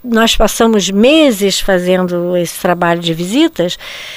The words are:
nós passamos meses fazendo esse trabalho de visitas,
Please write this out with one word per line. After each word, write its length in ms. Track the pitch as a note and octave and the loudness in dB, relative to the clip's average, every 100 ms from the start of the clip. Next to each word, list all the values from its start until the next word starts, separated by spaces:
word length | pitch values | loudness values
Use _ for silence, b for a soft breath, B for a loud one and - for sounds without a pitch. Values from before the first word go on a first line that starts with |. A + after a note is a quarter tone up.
nós 320 | B3 A3+ A3+ - | -2 0 2 2
passamos 540 | G#3+ - A3+ G#3+ F3+ | 0 2 2 2 0
meses 680 | G3 B3 D#4+ D4 G3 G3 - | 2 4 4 4 2 -2 -2
fazendo 760 | - F#3 F3+ F#3 F3+ F3 F3 F3+ | 0 0 2 0 0 -2 -2 -2
esse 240 | E3+ - | -2 -4
trabalho 400 | F#3 F3 E3+ E3+ | -4 0 0 0
de 140 | E3+ | -2
visitas, 640 | D#3+ F3+ B3+ D#4+ - F3 - B B B | -4 -2 0 0 0 -4 -4 B B B